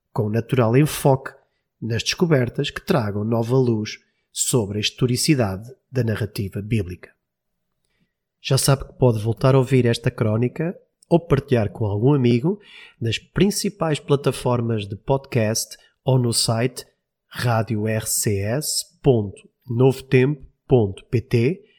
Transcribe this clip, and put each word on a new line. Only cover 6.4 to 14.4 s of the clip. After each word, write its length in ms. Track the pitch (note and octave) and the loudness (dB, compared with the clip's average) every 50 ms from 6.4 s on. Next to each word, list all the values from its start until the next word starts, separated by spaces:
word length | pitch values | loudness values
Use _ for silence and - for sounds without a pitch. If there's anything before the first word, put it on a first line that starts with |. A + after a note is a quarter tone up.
| G2+ F#2 - G#2 | -8 -6 -6 -8
bíblica. 500 | G2+ G#2+ A#2 G#2+ F#2 F2+ F2+ - - - _ _ _ _ _ _ _ _ _ _ _ _ _ _ _ _ _ _ _ _ _ _ _ _ _ _ | -4 -2 -2 -2 -2 -6 -10 -14 -18 -20 _ _ _ _ _ _ _ _ _ _ _ _ _ _ _ _ _ _ _ _ _ _ _ _ _ _
Já 180 | - - C3+ C3 | -4 -2 -2 0
sabe 260 | - C#3+ C#3 C#3 - | 2 2 0 0 -2
que 100 | - - | -10 -2
pode 280 | - C3 B2 A2+ G#2+ | 2 2 2 2 2
voltar 320 | G#2 A2+ A2 - - C3 C3+ | -2 -4 -2 0 2 4 4
a 40 | C3+ | 4
ouvir 280 | B2 A2+ C3+ B2+ A#2 | 4 4 2 2 2
esta 240 | A#2 A2+ - - B2+ | 2 0 0 -2 -4
crónica 680 | - - A2+ G#2+ G#2+ A2+ B2 B2 - - D#3+ F3 - - _ _ _ _ _ _ | -2 -2 -2 0 0 0 -2 -2 -4 -6 -6 -8 -8 -10 _ _ _ _ _ _
ou 120 | E3+ E3 | 0 0
partilhar 500 | E3+ - C#3 C3+ - - B2+ A#2 G#2 - | 2 0 0 0 0 0 0 0 0 -2
com 140 | - - A2 | -4 -4 -4
algum 280 | G2 G#2 G#2 A#2 C#3 D3 | -4 -2 0 2 2 2
amigo 440 | C3+ A#2+ A#2+ B2 A#2 B2+ F3 G3+ - - - - - - - _ _ | 4 4 2 2 2 2 -2 -2 -4 -10 -18 -20 -20 -20 -20 _ _
nas 180 | A2+ A2+ G#2+ - | -4 -4 -4 -6
principais 840 | - _ _ - F#3 G#3 G3+ - - G3 - - E3 D#3+ D3 - | -10 _ _ 2 2 2 2 -2 -4 -6 -4 -4 -2 -2 -2 -4
plataformas 840 | - - C#3+ C#3 - C#3 B2+ - | 0 -2 -2 0 0 -2 -4 -2